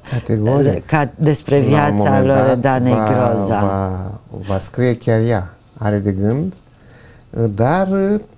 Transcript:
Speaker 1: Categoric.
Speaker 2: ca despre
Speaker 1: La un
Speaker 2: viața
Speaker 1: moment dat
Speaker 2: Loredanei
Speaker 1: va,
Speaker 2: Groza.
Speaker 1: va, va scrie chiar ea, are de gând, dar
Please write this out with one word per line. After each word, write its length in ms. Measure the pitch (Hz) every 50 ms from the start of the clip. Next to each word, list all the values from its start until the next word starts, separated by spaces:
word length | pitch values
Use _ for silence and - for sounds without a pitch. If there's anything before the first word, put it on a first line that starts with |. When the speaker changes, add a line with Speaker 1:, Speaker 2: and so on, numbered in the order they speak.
| - -
Speaker 1:
Categoric. 760 | 131 120 - - 113 107 104 113 135 143 143 - - 90 -
Speaker 2:
ca 240 | - 165 156 143 - -
despre 400 | - 160 151 147 - - - 139 143
Speaker 1:
La 60 | 131
un 60 | 123
Speaker 2:
viața 220 | 143 147 147 147 -
Speaker 1:
moment 320 | - - 147 135 135 131 135
dat 100 | 135 135
Speaker 2:
Loredanei 520 | 131 131 127 123 117 139 131 131 123 127 123
Speaker 1:
va, 100 | 110 107
Speaker 2:
Groza. 540 | 107 107 123 127 - 113 107 98 98 110 101
Speaker 1:
va, 520 | 101 98 98 98 95 95 92 92 92 95 101 - - - - 101 95 98
va 100 | 98 95
scrie 380 | - - - - 123 123 117 117
chiar 220 | - 123 113 110 113 117
ea, 260 | 117 98 90 87 - - _ - - -
are 200 | 110 104 104 104
de 140 | 98 104
gând, 420 | 95 95 101 104 120 143 170 190 180 - - - - - - - - - - - - - - - - - 117 110 101
dar 320 | 98 113 131 160 185 196 185 196 196 190 196 208 214 214 - -